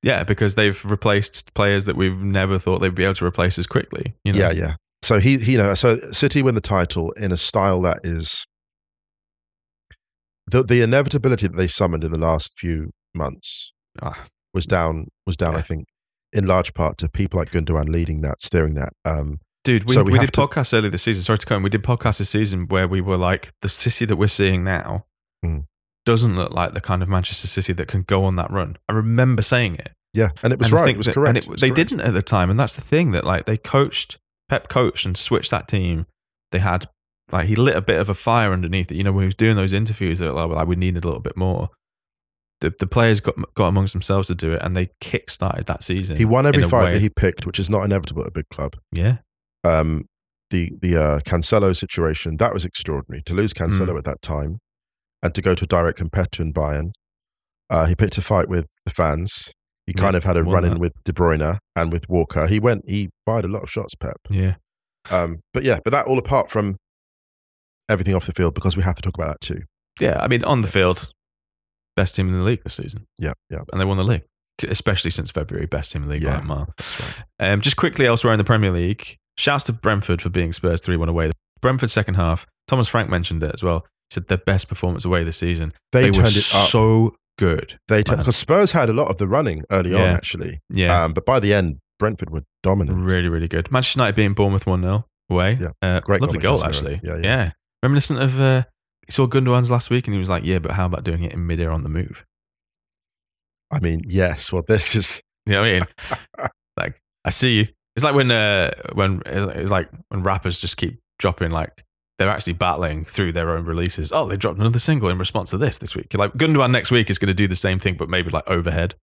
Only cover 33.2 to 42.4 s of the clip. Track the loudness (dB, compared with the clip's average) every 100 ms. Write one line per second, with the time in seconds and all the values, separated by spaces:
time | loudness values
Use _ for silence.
33.2 | 0 -2 0 -4 0 2 2 -2 -8 -14
34.2 | _ _ _ -4 -2 0 0 0 -4 -4
35.2 | 0 -2 0 -4 -2 -2 0 -2 -4 _
36.2 | _ _ _ -2 0 0 -4 _ _ _
37.2 | _ -2 0 2 4 2 2 2 2 -2
38.2 | 0 2 2 0 -2 -2 -2 -2 0 2
39.2 | 0 2 2 2 2 0 -2 -2 -2 -2
40.2 | -2 -2 -2 -2 0 0 0 0 -2 -4
41.2 | -6 -4 -2 -2 -4 _ _ _ _ _
42.2 | _ _